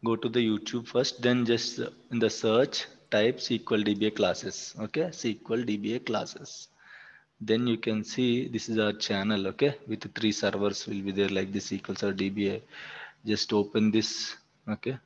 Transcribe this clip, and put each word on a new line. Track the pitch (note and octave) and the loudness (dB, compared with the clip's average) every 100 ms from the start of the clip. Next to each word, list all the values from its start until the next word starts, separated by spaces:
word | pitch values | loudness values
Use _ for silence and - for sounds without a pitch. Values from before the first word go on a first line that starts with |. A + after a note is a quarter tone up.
go | A#2 A2+ | 0 0
to | A#2+ | 2
the | A#2+ | 2
YouTube | A#2 G#2 - B2 A2+ | 2 2 -2 -6 -2
first, | A#2+ B2+ - | 0 0 2
then | B2 B2 A#2 | 2 4 4
just | A#2 - - - - - | 2 0 -6 -8 -8 -6
in | A#2 | 2
the | A2 | 2
search, | - A2+ A2 C#3+ - - - _ | 2 4 4 4 0 -8 -14 _
type | G#2+ A2 C3 | 4 4 2
S | - | -2
Q | A2+ - | -2 2
L | A2 | 2
D | G#2 | 2
B | G2+ G#2+ | 2 2
A | |
classes, | G#2+ F#2+ E2+ - - - - | 2 0 0 -6 -10 -12 -10
okay? | G#2+ D#3 | -6 -2
S | E3+ E3 | -2 -2
Q | A#2+ G#2 - | -4 -4 -2
L | A2+ | -2
D | A#2+ G#2 | 0 -2
B | G#2 | -2
A | A#2+ | -4
classes. | - A2 - - - - - _ - - - - _ _ | -2 -4 -4 -10 -14 -16 -18 _ -20 -20 -20 -20 _ _
Then | G#2+ A2+ B2 | 0 2 2
you | A2+ | 0
can | - G#2+ | 0 -2
see | G#2+ - B2+ A#2+ C3 | -2 0 2 2 0
this | A#2 - | -4 -2
is | A2+ | 2
our | G#2 | 2
channel, | G#2 - G2+ G2+ G#2 F#2+ | 0 -2 0 2 2 0
okay? | F#2 C#3+ C#3+ - | 2 2 2 -8
With | A2 G#2+ | -8 -6
three | - A2 | 0 0
servers | G2+ G#2+ G2+ G2+ G2+ - | 2 0 2 0 -2 -6
will | G2+ | -6
be | G2 | -4
there | F#2+ G2 | 0 2
like | G2 F#2+ | 0 -2
this | G2 - | -4 -4
S | G2 | -8
Q | - | -6
L | F#2+ | -4
Server | G2+ | -2
D | G2 G2 | 0 -2
B | G2+ G2 | 0 -2
A. | G2+ - - - - - _ A2+ | -2 -8 -18 -16 -14 -16 _ -4
Just | G#2 - | -2 2
open | G#2 G2+ - G#2+ | 2 2 4 4
this, | A2 G#2+ - - - _ _ - | 4 0 -4 -8 -10 _ _ -8
okay? | G#2+ A#2 C3 | -6 -6 -8